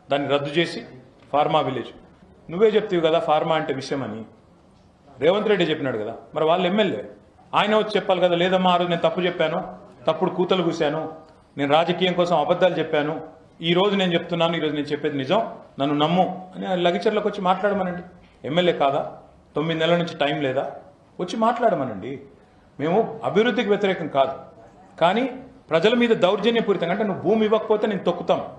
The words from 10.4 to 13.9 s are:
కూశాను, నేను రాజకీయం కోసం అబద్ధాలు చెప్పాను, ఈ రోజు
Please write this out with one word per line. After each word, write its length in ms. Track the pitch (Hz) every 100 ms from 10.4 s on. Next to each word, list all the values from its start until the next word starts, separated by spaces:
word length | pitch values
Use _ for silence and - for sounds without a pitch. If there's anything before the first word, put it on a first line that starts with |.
| 175 185
కూశాను, 500 | 165 151 151 156 160 - - - _ -
నేను 160 | 139
రాజకీయం 400 | 151 170 175 185
కోసం 240 | 175 175 165
అబద్ధాలు 420 | 147 175 185 165
చెప్పాను, 420 | 160 156 147 160 - - - _
ఈ 100 | 165
రోజు 240 | 175 208